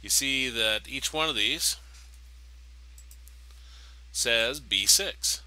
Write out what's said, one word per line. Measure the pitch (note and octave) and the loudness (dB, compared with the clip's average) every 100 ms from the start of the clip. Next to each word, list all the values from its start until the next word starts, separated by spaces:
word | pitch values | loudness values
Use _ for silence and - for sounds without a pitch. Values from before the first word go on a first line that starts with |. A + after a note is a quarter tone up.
you | G2+ | 2
see | - C#3 C3+ C3 | 0 2 0 0
that | A#2 A2 G#2+ - | 2 2 2 -2
each | C3 - | -6 -4
one | D#3 D#3+ | 0 0
of | B2 | 2
these | G#2 C#3+ - - - - - - - - - - - - - - - - - - - - - - - - - | 0 2 -2 -2 -10 -20 -20 -20 -20 -20 -20 -20 -20 -20 -20 -20 -20 -20 -20 -20 -20 -20 -20 -20 -20 -20 -10
says | - A#2+ A#2 A2+ D3 | -2 2 4 2 -2
B | A#2 F#2+ G2 | -2 0 4
six. | - G3 - - - | 4 2 -2 -2 -2